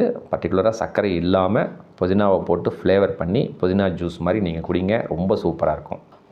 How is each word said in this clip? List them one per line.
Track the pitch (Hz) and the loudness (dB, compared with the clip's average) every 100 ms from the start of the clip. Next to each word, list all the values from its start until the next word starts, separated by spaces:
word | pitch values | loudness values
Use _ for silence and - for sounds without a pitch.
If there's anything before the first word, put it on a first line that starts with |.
| 233 - - | 0 -2 -6
பர்டிகுலரா | - 87 95 107 | -4 0 2 2
சர்க்கரை | 110 85 - 101 87 | 0 -4 -2 0 0
இல்லாம | 87 95 92 113 - - - - | 2 2 2 2 -2 -8 -20 -4
புதினாவை | 90 101 101 92 85 | 0 2 4 2 2
போட்டு | 87 85 - | 0 0 -2
ஃப்ளேவர் | 92 95 98 - | 2 4 2 0
பண்ணி | 82 110 - - | -2 0 -2 -2
புதினா | 92 95 98 82 | 0 2 2 0
ஜூஸ் | 85 85 | -6 -4
மாதிரி | 85 90 85 | -2 0 0
நீங்க | 82 82 | -4 -2
குடிங்க. | 90 92 113 - 80 | -2 0 0 -2 -2
ரொம்ப | 95 - | 0 0
சூப்பரா | 87 - 80 76 | 0 0 -2 -2
இருக்கும். | - - - - _ | -6 -14 -14 -20 _